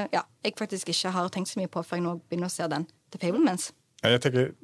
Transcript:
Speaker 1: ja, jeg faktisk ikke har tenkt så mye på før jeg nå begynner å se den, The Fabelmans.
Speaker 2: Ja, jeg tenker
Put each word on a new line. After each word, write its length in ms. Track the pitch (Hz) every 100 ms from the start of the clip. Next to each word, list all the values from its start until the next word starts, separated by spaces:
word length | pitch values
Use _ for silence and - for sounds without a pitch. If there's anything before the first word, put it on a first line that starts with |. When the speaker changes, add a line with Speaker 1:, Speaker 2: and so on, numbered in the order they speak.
| 202
Speaker 1:
ja, 80 | 180 - _
jeg 120 | 220 -
faktisk 320 | 214 190 -
ikke 220 | 165 185
har 180 | 185 180
tenkt 220 | 185 190
så 60 | -
mye 80 | 180
på 160 | 175
før 140 | 170 175
jeg 80 | 170
nå 160 | 170 -
begynner 180 | 175 180
å 40 |
se 160 | - 170
den, 200 | 151 - _ _
The 60 | -
Fabelmans. 520 | 175 220 294 185 - - _ _
Speaker 2:
Ja, 60 | 113
jeg 100 | 123
tenker 300 | 139 127 131 -